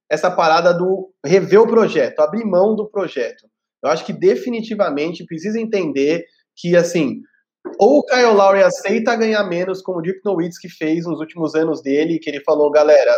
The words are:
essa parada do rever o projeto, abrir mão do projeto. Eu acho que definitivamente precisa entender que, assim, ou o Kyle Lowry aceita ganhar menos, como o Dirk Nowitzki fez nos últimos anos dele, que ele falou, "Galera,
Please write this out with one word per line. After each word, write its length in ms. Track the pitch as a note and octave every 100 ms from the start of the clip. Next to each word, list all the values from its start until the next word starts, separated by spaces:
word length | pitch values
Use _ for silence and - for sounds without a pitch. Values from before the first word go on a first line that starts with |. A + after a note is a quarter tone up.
| -
essa 180 | D#3 F3+
parada 460 | F3+ E3+ E3+ F3
do 340 | E3+ F#3 G3 - _
rever 360 | C#3 F#3+ D#3 F#3+
o 80 | A3+
projeto, 500 | A3+ G#3 - - -
abrir 260 | D3+ G#3
mão 300 | G#3+ F3+ G3+
do 160 | A3 G#3+
projeto. 540 | G3+ F3 C3+ A#2 - _ _ _ _
Eu 100 | C3
acho 140 | E3
que 80 | -
definitivamente 1120 | D#3+ F3+ B3 B3+ A#3 A3+ G#3 F3+ C#3+ D#3+ F3
precisa 360 | E3+ D#3+ G3+ A3
entender 640 | A3+ G#3 D#3+ C3+ C#3 E3+ - _ _ -
que, 180 | E3+
assim, 460 | F3 E3+ F3+ C3+ A2 - _ _ _ - -
ou 200 | G3+ C#4+
o 60 |
Kyle 300 | - B3+ A#3+
Lowry 300 | G3+ G3 G3
aceita 500 | F#3 F3+ G3 A3+ A3+
ganhar 300 | A3+ A3 G#3+
menos, 360 | G3 E3+ F#3 F#3
como 200 | - F3+
o 20 |
Dirk 180 | E3 F#3+
Nowitzki 440 | G#3 F#3 F3 E3+ F3+
fez 380 | - D#3 E3 E3+
nos 140 | D3
últimos 340 | D#3 E3+ D#3
anos 260 | D#3 D#3+ C#3
dele, 380 | C#3 C#3 E3 E3
que 100 | D3+
ele 140 | C#3+
falou, 300 | D3+ D3+ D3
"Galera, 400 | D3 D3 D3 B2